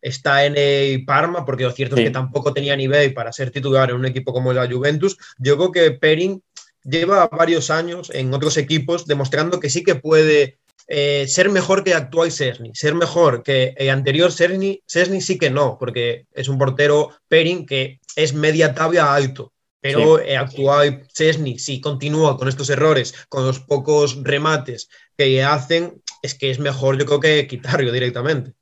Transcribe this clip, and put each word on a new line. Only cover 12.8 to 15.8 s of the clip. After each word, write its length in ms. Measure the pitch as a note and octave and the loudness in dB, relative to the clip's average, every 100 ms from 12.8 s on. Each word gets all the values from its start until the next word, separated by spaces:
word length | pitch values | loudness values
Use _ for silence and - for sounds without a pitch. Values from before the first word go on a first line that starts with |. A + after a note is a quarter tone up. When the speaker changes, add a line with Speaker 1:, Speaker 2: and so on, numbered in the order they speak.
| D3+ | -2
Speaker 1:
mejor 480 | E3 E3+ E3 E3 A#2+ | 0 0 2 2 2
que 320 | - C3+ B2+ C3 | -2 0 0 -2
el 120 | C3+ | -2
anterior 420 | C3+ C3+ C#3+ F3 | 0 0 2 2
Szczęsny. 520 | - F3 F#3+ G3 G3 _ | 2 0 0 -4 -6 _
Szczęsny 340 | E3+ F3+ G3 | -2 0 0
sí 180 | F#3 F#3 | -4 -2
que 100 | D3+ | 0
no, 280 | C3 C#3 | 2 0
porque 480 | G#2+ | -2